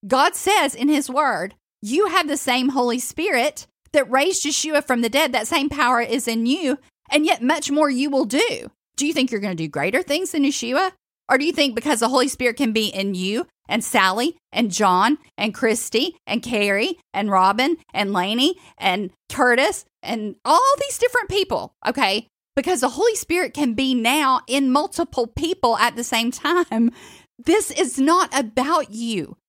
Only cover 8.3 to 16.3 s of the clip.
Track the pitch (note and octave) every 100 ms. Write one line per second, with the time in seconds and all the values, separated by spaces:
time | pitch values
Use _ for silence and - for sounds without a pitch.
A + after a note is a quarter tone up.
8.3 | A#3+ A#4 B2+ - _ _ - C#4+ E4 B3+
9.3 | G#3+ G3+ F3 D#3+ C#3+ D#3 B3 F4+ D4 F#4
10.3 | D#4+ C#4 C#4 A#3 C4 F#4+ - _ _ -
11.3 | C4+ D4 E4+ C#4+ A#3 C#4+ B3 A3+ B3+ C#4
12.3 | - B3 A3+ C4+ A3 G#3+ F#3+ G3 F#3 F#3
13.3 | A3 F4 _ - A3 - A3 F#3+ F#3+ C4+
14.3 | E4 _ G3+ A3+ F3+ G#3 F3+ G#3+ D4+ _
15.3 | - G#3+ G#3 A3+ A3 - A3 E4+ - -